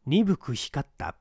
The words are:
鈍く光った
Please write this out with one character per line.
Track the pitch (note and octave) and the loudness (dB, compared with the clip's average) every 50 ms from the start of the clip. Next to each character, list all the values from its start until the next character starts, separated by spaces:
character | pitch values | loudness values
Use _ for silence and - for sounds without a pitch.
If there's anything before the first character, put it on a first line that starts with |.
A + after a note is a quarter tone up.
| _ | _
鈍 | B2 D3+ G#3 A3+ F#3+ F#3 | 2 2 4 4 4 2
く | - - - A#2 | 0 -2 -6 -6
光 | - - - - C#3 - | -6 -6 -6 -4 -6 -6
っ | - _ - | -6 _ -10
た | - D#2+ - - | -10 -10 -8 -8